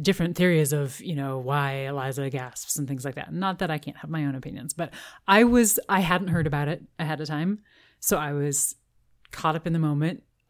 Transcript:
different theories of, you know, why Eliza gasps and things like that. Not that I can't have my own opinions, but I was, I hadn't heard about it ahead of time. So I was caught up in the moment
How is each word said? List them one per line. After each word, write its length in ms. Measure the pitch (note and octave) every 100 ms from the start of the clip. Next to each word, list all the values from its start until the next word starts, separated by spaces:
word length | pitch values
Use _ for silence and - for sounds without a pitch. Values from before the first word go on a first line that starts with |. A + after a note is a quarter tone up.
different 360 | D3+ F#3 E3+ F3
theories 360 | F3+ D#3+ C#3+
of, 260 | D3 C#3 -
you 120 | F3+
know, 240 | D3 C#3 C3
why 480 | B2+ C#3+ C#3 C3+ C3+
Eliza 440 | C#3+ C3 C3 C3+
gasps 460 | C3+ B2+ - - -
and 120 | C3+
things 160 | C3+
like 100 | C3+ C3
that. 160 | -
Not 260 | E3+ F#3+ F3+
that 120 | F3
I 60 | D3+
can't 200 | C#3+ -
have 100 | D3+
my 160 | D#3+
own 100 | C#3+
opinions, 380 | C3 C#3+ G2 B2+
but 200 | - D3+ - - - -
I 180 | G3+
was, 340 | A#3+ A#3+ A3 - -
I 100 | F#3+
hadn't 280 | F3 F3+ F#3
heard 180 | E3 D#3
about 220 | D3 D3
it 140 | E3 - -
ahead 220 | D#3 C#3
of 80 | D3+
time. 320 | D3+ F3 G#3 _ _ _ _
So 160 | - F3
I 160 | D3
was 420 | C#3+ C#3+ C#3+ - - _ _ _ _ _
caught 220 | - E3 D#3+
up 100 | E3+
in 80 |
the 40 | E3
moment 440 | D3+ D3 D#3+ - - _ -